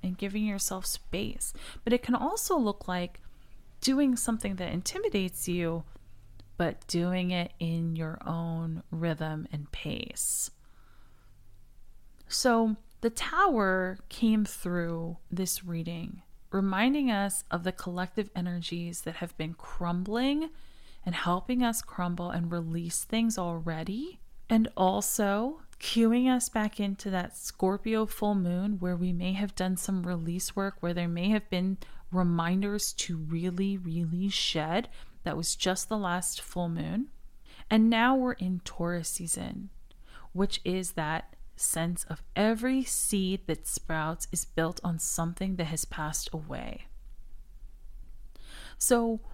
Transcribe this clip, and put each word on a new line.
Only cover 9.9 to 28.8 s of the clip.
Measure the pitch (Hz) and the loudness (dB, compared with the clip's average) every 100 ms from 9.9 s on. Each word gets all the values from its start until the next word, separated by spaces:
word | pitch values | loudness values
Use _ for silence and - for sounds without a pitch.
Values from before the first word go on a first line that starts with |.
| - - - - - - - - - - - - - - - - - - - - - - - - | -6 -6 -4 -2 -2 -4 -8 -20 -20 -20 -20 -20 -20 -20 -20 -20 -20 -20 -18 -18 -18 -18 -18 -6
So | - 254 226 226 214 - - | 2 6 6 4 2 -6 -4
the | 233 | -2
Tower | 226 - 320 392 240 190 185 185 190 - | 0 0 4 6 6 4 4 2 -4 -10
came | - 226 220 | 2 4 6
through | 208 - 180 175 170 165 165 170 - | 2 -2 -2 0 0 -2 -4 -8 -6
this | 180 185 - | -2 -2 -2
reading, | 180 165 165 170 - - - - - | -4 -6 -4 -6 -8 -10 -16 -20 -4
reminding | 196 196 190 247 294 262 | 0 2 4 6 6 4
us | 208 202 - - | 4 2 -2 -2
of | 175 | -2
the | 175 | 0
collective | - 180 180 180 - 202 185 | -2 -4 -2 -2 -2 -2 -2
energies | 175 175 165 170 170 170 | -2 -2 -4 -4 -4 -6
that | - 165 | -8 -6
have | 170 - | -6 -4
been | 160 | -6
crumbling | 170 - - 175 175 190 226 262 294 320 - - - - - | -6 -6 -2 0 0 0 2 4 2 0 -6 -14 -16 -16 -6
and | - | -4
helping | 170 175 180 - 247 | 0 2 2 2 2
us | 240 226 | 4 2
crumble | - - 180 175 175 | -4 -2 -2 -2 -2
and | 170 170 | -2 0
release | 170 165 165 170 - | -2 -2 -2 -2 -4
things | - 220 226 220 | 0 2 2 2
already, | 175 170 165 160 170 214 320 - - - - | 0 -2 -2 -2 -2 -4 -6 -8 -14 -14 4
and | 226 226 - | 4 4 6
also | 185 202 202 - 202 202 247 320 - - | 4 4 2 2 4 4 0 -4 -12 -10
cueing | - 233 226 240 254 | 0 6 6 8 6
us | 254 - | 4 2
back | 220 214 - | 0 0 0
into | 202 196 202 | -2 -2 -2
that | 185 - - | -2 -2 -6
Scorpio | - - 190 202 226 220 214 | -10 2 2 2 2 2 2
full | - 208 202 | 2 2 4
moon | 175 180 202 | 2 2 0
where | 196 | 0